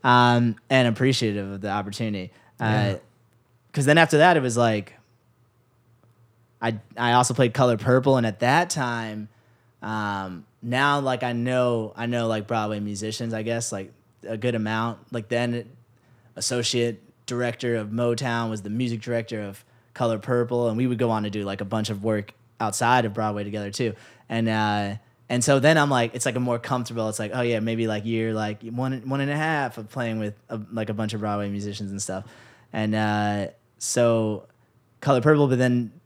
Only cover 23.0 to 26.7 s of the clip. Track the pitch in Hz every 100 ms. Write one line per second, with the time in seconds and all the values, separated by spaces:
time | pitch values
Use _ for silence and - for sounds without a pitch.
23 | 113 101 107 104 101 104 101 98 117 -
24 | - - _ 117 113 110 107 104 101 107
25 | _ _ _ 123 127 139 143 160 143 127
26 | 117 120 135 123 123 117 -